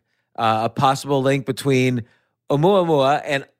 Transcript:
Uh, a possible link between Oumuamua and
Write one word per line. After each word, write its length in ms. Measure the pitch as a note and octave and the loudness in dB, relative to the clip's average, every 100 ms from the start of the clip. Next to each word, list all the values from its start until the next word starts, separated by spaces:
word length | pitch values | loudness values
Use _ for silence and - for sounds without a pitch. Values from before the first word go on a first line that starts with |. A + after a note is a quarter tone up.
| _ _ _ - | _ _ _ -4
Uh, 260 | A2+ A2 A2+ | -2 0 -2
a 40 | |
possible 540 | - C3+ C#3 C#3 C#3 | 0 0 0 -2 -2
link 240 | C3 C#3 C3 | 0 -2 -4
between 560 | A#2+ C#3 C3 B2+ B2 G#2+ _ _ _ - | -6 0 2 2 -2 -6 _ _ _ -4
Oumuamua 720 | C#3+ E3+ G3+ E3+ D3 C3+ D3 - | 0 2 2 2 2 2 0 -2
and 220 | C#3 - - | -6 -6 -8